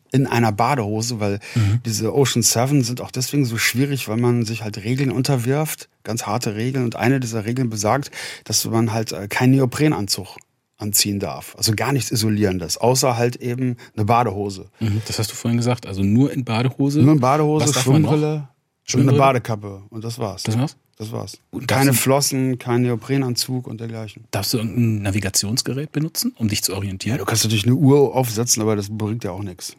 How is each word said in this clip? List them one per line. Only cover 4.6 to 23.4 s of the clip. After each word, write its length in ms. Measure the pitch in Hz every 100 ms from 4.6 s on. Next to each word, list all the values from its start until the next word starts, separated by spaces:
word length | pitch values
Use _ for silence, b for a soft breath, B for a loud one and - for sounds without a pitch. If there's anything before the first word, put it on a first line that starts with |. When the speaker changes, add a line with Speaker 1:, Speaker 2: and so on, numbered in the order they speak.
Speaker 1:
halt 140 | 107 101 101
Regeln 260 | 131 139
unterwirft, 800 | - 131 135 117 139 156 - - _ -
ganz 200 | 117 -
harte 300 | 107 113 104
Regeln. 300 | 120 135 120
Und 100 | -
eine 240 | 113 135
dieser 240 | 123 113
Regeln 260 | 104 123 123
besagt, 420 | 110 107 127 147 B B B B
dass 180 | 110
man 300 | - 113 113
halt, 180 | 113 110
äh, 160 | - 104
keinen 280 | - 127 135
Neoprenanzug 800 | 131 - 151 147 101 - 95 - - _ _ -
anziehen 400 | 104 101 104 101
darf. 360 | 87 67 - -
Also 160 | - 107
gar 160 | 117
nichts 200 | 139 -
Isolierendes, 640 | 117 110 104 104 92 82 -
außer 400 | 113 127 135 120
halt 200 | 123 123
eben 400 | 123 123 127 120 B -
eine 100 | 104
Badehose. 640 | 117 120 98 101 95 92 -
Speaker 2:
Mhm, 220 | 113 104 107
das 100 | 104
hast 140 | 110
du 40 | -
vorhin 220 | 120 117
gesagt, 300 | 120 120 -
also 160 | 98
nur 280 | 98 107 139
in 140 | - 123
Badehose. 560 | 110 127 - 139 143
Speaker 1:
Nur 120 | 135
in 60 | 156
Badehose, 460 | 127 147 151 151 147
Speaker 2:
Was 60 |
darf 160 | 127 127
man 160 | 147
noch? 60 | 151
Speaker 1:
Schwimmbrille 180 | 151 151
und 100 | 151
eine 120 | 143 _ _ _
Speaker 2:
Schwimmbrille? 340 | - 127 135 139
Speaker 1:
Badekappe 640 | 135 127 120 107 104 98 98
und 140 | 117
das 160 | 113 117
war's. 240 | 113 95
Speaker 2:
Das 120 | - 113
war's? 220 | 143 - _ -
Speaker 1:
Das 120 | 110
war's. 280 | 113 104 - _
Speaker 2:
Und 180 | - 127
Speaker 1:
Keine 180 | 135 135
Speaker 2:
darfst 160 | 123
du 20 |
Speaker 1:
Flossen, 560 | - 135 139 135 131 127
kein 240 | - 123
Neoprenanzug 800 | 123 117 - 139 131 120